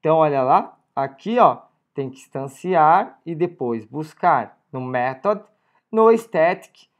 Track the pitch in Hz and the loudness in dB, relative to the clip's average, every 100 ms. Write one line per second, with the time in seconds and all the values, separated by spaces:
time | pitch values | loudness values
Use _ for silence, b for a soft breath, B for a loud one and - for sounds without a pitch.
0 | 156 160 156 139 127 - - _ _ - | 0 0 2 0 2 0 0 _ _ -8
1 | 135 - 196 240 185 120 _ _ _ - | -8 -8 -6 2 2 2 _ _ _ -10
2 | 135 - _ 139 135 - 180 175 156 175 | -10 -12 _ -14 -14 -12 -2 2 4 4
3 | - _ - 160 170 175 123 113 104 135 | 0 _ -14 -6 -6 -4 -6 -6 -8 -12
4 | 156 _ 180 143 104 _ _ 131 127 127 | -14 _ 0 0 -2 _ _ -12 -6 -4
5 | 127 131 196 208 - _ _ _ _ 220 | -4 -4 -4 -4 -8 _ _ _ _ 2
6 | 220 226 226 175 160 190 - _ _ | 4 4 0 0 0 0 -10 _ _